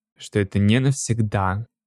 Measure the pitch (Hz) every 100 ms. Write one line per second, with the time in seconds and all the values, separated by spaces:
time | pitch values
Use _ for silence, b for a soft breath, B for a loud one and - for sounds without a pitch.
0 | _ - - 104 98 101 101 120 135 135
1 | - 113 107 104 95 101 113 _